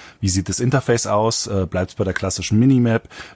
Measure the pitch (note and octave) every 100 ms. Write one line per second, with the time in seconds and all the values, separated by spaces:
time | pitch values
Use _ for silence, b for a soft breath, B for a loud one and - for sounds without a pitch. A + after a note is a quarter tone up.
0 | B B G2 F#2 F#2 F#2 B2 C3+ - A#2
1 | G2+ G#2 A2 - A2+ G2 F#2 F#2 F#2 -
2 | F#2+ F2+ F#2+ - F2+ G#2+ B2+ C3 A#2+ A2
3 | - B B